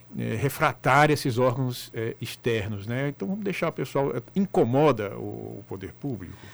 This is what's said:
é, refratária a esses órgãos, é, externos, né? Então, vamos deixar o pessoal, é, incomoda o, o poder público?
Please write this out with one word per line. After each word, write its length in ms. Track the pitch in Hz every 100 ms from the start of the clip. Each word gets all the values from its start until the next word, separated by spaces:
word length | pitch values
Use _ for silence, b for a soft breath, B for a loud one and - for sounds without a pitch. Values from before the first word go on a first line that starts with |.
| B -
é, 200 | 117 110
refratária 760 | 135 - 151 - 135 135 151
a 20 |
esses 240 | 143 139 117
órgãos, 520 | 127 123 127 123 -
é, 220 | 123 113 -
externos, 680 | 117 - 123 113 104 104 101
né? 220 | 123 143
Então, 180 | - 196
vamos 160 | 202
deixar 260 | 196 175 165
o 40 |
pessoal, 420 | - 131 139 139
é, 80 | 127 - 190
incomoda 800 | 202 190 120 131 151 117 101 117
o, 420 | 104 113 107 113
o 60 | 113
poder 260 | 98 95
público? 400 | - 143 104 82 - B